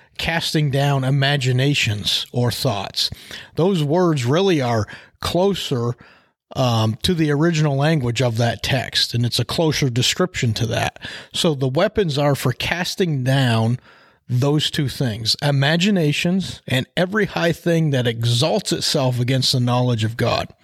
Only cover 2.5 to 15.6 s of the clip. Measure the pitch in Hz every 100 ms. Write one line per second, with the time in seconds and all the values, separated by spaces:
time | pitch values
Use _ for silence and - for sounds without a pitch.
2.5 | - 131 101 - - - - - - -
3.5 | - 175 185 147 170 180 151 120 156 196
4.5 | 160 120 113 101 - - - - 170 196
5.5 | 185 - 127 117 120 - - _ _ -
6.5 | - 127 113 110 107 - 170 151 143 170
7.5 | 156 151 135 147 160 123 113 127 113 120
8.5 | - - 131 98 - - 120 120 - 120
9.5 | - 160 - 139 120 123 - 180 - 120
10.5 | 107 117 - - - - - - - 175
11.5 | 139 135 143 208 220 175 139 143 139 139
12.5 | - - 175 180 - 180 139 127 135 127
13.5 | 113 113 123 - - - _ - 123 143
14.5 | 151 - - 135 - 131 107 113 - 147
15.5 | 139